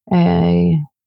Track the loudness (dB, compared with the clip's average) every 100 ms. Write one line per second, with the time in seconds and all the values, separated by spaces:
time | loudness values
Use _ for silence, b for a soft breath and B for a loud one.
0 | -4 0 0 0 0 0 0 -2 -4 _